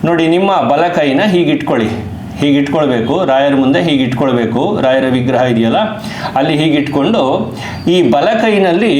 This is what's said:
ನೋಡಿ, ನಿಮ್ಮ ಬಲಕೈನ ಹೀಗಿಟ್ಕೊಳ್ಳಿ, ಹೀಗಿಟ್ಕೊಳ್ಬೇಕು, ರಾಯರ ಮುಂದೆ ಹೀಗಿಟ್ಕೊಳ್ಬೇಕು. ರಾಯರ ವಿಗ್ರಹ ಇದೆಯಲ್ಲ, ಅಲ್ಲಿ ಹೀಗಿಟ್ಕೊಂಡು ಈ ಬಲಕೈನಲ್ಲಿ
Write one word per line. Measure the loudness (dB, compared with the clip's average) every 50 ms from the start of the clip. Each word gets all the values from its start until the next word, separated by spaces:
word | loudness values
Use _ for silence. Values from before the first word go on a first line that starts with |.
| 0
ನೋಡಿ, | 0 0 2 2
ನಿಮ್ಮ | 2 2 2 2 2 2 0
ಬಲಕೈನ | 2 2 2 2 2 0 0 0 0 2 2 2 2
ಹೀಗಿಟ್ಕೊಳ್ಳಿ, | 2 2 2 2 0 0 -2 -2 -2 -2 -2 0 -2 -4 -6 -8 -10 -10 -10 -12 -12 -4
ಹೀಗಿಟ್ಕೊಳ್ಬೇಕು, | -2 0 2 2 2 0 0 0 0 0 0 0 0 0 -2 -2 0 0
ರಾಯರ | 2 2 2 2 2 2
ಮುಂದೆ | 2 2 2 2 2
ಹೀಗಿಟ್ಕೊಳ್ಬೇಕು. | 0 0 0 0 0 -2 -2 -2 0 0 0 0 0 0 -2 -2 -2 -2 -2 0
ರಾಯರ | 0 2 2 2 0 0
ವಿಗ್ರಹ | 0 0 0 0 0 0
ಇದೆಯಲ್ಲ, | 0 0 2 2 2 2 0 0 -2 -2 -6 -10 -10 -12 -10 -8 -8 -4 -2
ಅಲ್ಲಿ | -2 0 0 0
ಹೀಗಿಟ್ಕೊಂಡು | 0 0 0 0 0 -2 -2 -2 -2 0 0 0 0 0 0 0 -2 -4 -6 -8 -10 -10 -10 -10 -6 -2 0
ಈ | 2 2 2 2
ಬಲಕೈನಲ್ಲಿ | 2 2 2 0 0 0 0 0 2 2 2 2 2 2 2 2 2